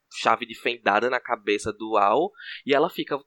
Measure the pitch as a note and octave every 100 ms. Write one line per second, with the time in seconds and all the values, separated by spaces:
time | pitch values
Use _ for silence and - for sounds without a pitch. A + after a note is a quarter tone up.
0 | _ - A#2 A2+ A2+ A2+ B2 G#2+ G#2+ G#2
1 | A#2+ B2+ - A2+ G#2 G#2 - - A2 A2
2 | G2 A#2+ F#3+ - - - - C#3 E3+ -
3 | D#3 C#3+